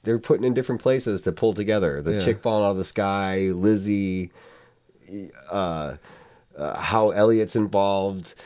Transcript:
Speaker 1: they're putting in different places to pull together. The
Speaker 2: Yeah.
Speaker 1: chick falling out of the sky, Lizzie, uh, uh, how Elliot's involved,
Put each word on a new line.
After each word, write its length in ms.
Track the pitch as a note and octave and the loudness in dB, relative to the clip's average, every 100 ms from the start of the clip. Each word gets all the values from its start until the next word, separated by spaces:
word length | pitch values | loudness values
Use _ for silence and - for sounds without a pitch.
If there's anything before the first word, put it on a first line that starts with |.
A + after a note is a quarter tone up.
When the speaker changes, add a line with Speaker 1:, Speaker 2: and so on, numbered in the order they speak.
Speaker 1:
they're 140 | - A#2 | 0 -2
putting 280 | - D3+ B2+ | 2 2 2
in 80 | |
different 280 | B2+ B2+ A#2+ | 0 -2 -2
places 400 | B2+ C3 B2+ G2 | 0 0 0 -4
to 80 | F#2+ | -4
pull 220 | E2 A2+ | 0 0
together. 480 | G2 G#2 G#2+ F2+ C#2+ | 0 0 0 0 -2
The 120 | D2 | -2
Speaker 2:
Yeah. 60 | G#2 | 0
Speaker 1:
chick 180 | F#2+ G#2 | 0 0
falling 260 | A#2+ G#2+ G2+ | 0 2 2
out 60 | |
of 60 | F#2+ | 0
the 60 | F#2+ | -4
sky, 680 | - G2 G2 G2 F#2+ F#2+ | -2 -2 0 -2 0 0
Lizzie, 760 | F2+ G2 G#2+ G2+ G2+ G2 F#2 F2 - - - _ _ _ _ - G2 F#2 - C#2 | 2 2 2 2 -2 0 -4 -6 -12 -20 -20 _ _ _ _ -16 -14 -14 -18 -8
uh, 420 | G2 F#2 D#2+ D2+ D2+ - - - - _ - | -4 -4 -4 -6 -10 -18 -20 -20 -20 _ -8
uh, 200 | D2 - | -8 -6
how 300 | - A2 G#2+ | -2 2 2
Elliot's 440 | F#2+ A2 A2+ A2 A#2 | 4 4 4 2 0
involved, 800 | G#2 G2+ G2 G2 G2 F#2+ E2+ - | 0 2 2 0 -2 -6 -12 -20